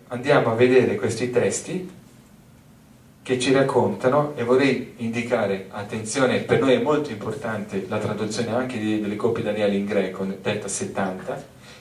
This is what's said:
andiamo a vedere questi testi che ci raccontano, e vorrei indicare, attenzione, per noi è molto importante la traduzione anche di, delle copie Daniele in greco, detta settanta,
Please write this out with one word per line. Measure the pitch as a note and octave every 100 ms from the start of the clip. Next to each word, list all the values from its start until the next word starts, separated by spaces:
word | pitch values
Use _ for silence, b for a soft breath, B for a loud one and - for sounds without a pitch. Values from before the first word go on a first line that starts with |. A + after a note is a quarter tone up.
| -
andiamo | A#2+ C#3+ C3+ A2+
a | A2+
vedere | B2 B2+ G#2+ G2+
questi | A2 - B2
testi | B2 G2 - - F3+ - - - - - - - - - - - - - -
che | - B2+
ci | C#3
raccontano, | C3+ C3 A#2+ G2+ G2+ B2+ D3 D3 A#2+
e |
vorrei | A#2 C3 C3+ A#2 - -
indicare, | A2+ A#2 A#2 A#2+ G2+ F#2+ -
attenzione, | G#2+ G#2 A2 G#2+ C#3 B2+ G2+
per | - -
noi | C3+
è | A#2+
molto | C#3+ D3 C#3+
importante | G#2 G2 - A2+ G#2 G2 G2 -
la | G#2+
traduzione | G#2+ G#2 G#2 - G#2+
anche | A#2 B2+ A2
di, | G#2+ G#2+
delle | G2+ G#2
copie | A2+ A2
Daniele | G#2+ G#2+ G2+ G2
in | G2+
greco, | G2+ F#2 - F#2+ F#2+
detta | - G2+ -
settanta, | - - - F#2+ F#2 - - - B B B